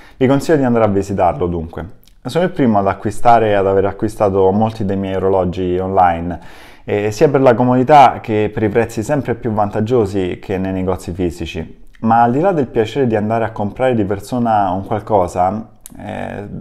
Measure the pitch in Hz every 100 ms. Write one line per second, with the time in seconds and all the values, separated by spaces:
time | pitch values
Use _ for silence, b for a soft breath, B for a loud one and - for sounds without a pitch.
0 | B B 131 139 - 156 127 117 107 98
1 | 95 98 90 73 90 87 80 87 85 -
2 | _ - 123 165 180 - 127 104 98 95
3 | 107 - 120 117 110 101 95 98 98 -
4 | 107 - 104 98 95 104 110 110 98 98
5 | 98 95 95 95 90 92 90 90 92 95
6 | 87 82 85 87 - - - - - 104
7 | 104 107 156 135 131 113 123 127 127 147
8 | 120 101 - 107 104 - 107 117 113 -
9 | 104 147 131 117 120 107 104 107 107 123
10 | 98 98 90 - - 95 95 92 92 87
11 | - 87 87 - 82 - 78 - - -
12 | 113 113 120 131 190 160 127 117 107 147
13 | 127 107 104 113 110 - 104 - 131 117
14 | 95 98 - 123 117 107 95 95 95 107
15 | 107 104 87 92 92 107 - - - -
16 | 98 98 - 98 104 92